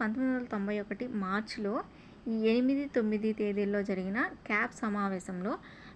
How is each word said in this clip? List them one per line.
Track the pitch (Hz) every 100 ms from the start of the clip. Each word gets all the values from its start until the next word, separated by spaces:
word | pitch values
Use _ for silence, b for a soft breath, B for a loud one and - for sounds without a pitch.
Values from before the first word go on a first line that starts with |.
పంతొమ్మిది | 214 226 262 254
వందల | 240
తొంభై | 208 196 208
ఒకటి | 202 202 247
మార్చిలో | 214 185 202 220 - 202 262 - B B B 233
ఈ |
ఎనిమిది, | 226 220 233 254 277 285
తొమ్మిది | 247 214 214 220
తేదీల్లో | 214 208 202 202 208
జరిగిన | 196 185 185 220 370 320 -
క్యాబ్ | 214 233
సమావేశంలో | - 220 202 196 190 180 180 190 320 B B B